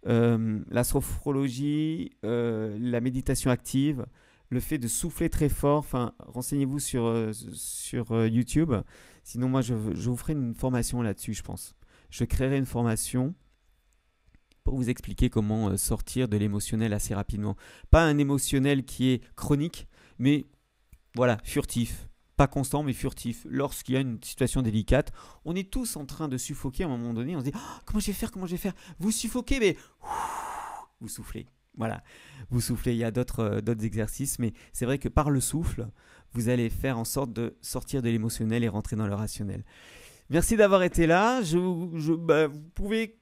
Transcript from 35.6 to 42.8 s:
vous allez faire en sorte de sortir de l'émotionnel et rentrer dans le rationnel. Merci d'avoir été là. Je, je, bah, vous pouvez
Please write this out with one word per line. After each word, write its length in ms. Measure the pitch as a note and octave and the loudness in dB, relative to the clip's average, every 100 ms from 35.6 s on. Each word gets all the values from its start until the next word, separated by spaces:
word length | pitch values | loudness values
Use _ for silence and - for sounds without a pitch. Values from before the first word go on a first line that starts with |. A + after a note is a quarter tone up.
| E3 - A2 - - - - | -2 -4 -8 -12 -20 -20 -10
vous 160 | A#2+ A2+ | -2 0
allez 220 | B2 A#2 | 2 0
faire 280 | - C3+ A#2+ | 0 -2 -2
en 60 | |
sorte 280 | A#2 - C#3 | -2 -2 -4
de 240 | G#2+ A#2 - | -4 -6 -8
sortir 400 | - B2+ - C#3 | -10 -8 -4 -2
de 60 | A#2 | 2
l'émotionnel 560 | A#2 A2+ - A2 A#2 | 2 0 -2 0 0
et 40 | A#2 | 0
rentrer 280 | G#2 - G#2+ | -2 -4 -2
dans 100 | G#2+ | -2
le 80 | |
rationnel. 500 | G2+ G#2+ - G#2 G2 - - - - - - _ | -2 -4 -6 -6 -8 -12 -18 -20 -20 -20 -20 _
Merci 280 | D#3 F3 A3+ | 2 2 6
d'avoir 260 | G3+ F#3+ | 8 8
été 240 | F3+ E3+ E3 | 6 4 6
là. 340 | E3+ G#3+ B3+ | 6 6 2
Je, 160 | F#3 E3+ F3+ F3 F3+ | 2 2 2 -2 -4
je, 180 | D#3+ D3+ | -4 0
bah, 360 | E3 E3 D3+ D#3 | 0 6 6 6
vous 120 | D3+ D#3 | 0 -14
pouvez 440 | - | -6